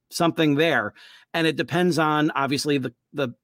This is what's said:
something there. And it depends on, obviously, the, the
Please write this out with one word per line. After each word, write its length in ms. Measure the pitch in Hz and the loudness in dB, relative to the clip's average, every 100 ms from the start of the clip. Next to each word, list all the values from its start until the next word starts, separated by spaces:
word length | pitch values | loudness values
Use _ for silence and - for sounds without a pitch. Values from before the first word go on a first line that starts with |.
| _ | _
something 460 | - 170 - 156 143 | -2 0 2 2 2
there. 380 | 165 123 104 - - - _ | 2 0 -2 -8 -20 -20 _
And 140 | 170 160 | -2 -2
it 80 | 147 | -2
depends 400 | - 175 180 151 | -2 0 2 2
on, 340 | 156 151 151 | 2 2 0
obviously, 440 | 139 135 139 151 143 | 0 -2 -2 0 -2
the, 140 | 127 - _ | -4 -10 _
the 160 | 147 127 - | -6 -6 -8